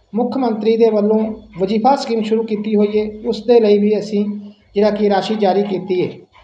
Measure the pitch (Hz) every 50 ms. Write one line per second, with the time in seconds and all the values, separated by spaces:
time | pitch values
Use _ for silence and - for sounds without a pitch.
0 | _ _ 202 220 247 247 254 269 254 233 214 214 208 226 226 226 233 220 214 208
1 | 202 208 214 220 220 220 - - - - - 170 190 185 226 214 233 262 285 269
2 | - 226 233 220 202 214 220 226 226 214 214 202 - 220 214 208 208 208 208 214
3 | 214 208 - - 220 240 214 - - 247 240 233 214 208 208 202 208 208 214 196
4 | - - 202 202 208 208 208 - - - - _ _ _ - 202 208 208 208 208
5 | 208 202 196 190 175 - 220 202 202 185 185 202 202 202 190 175 - - 180 180
6 | 151 - - - - _ _ _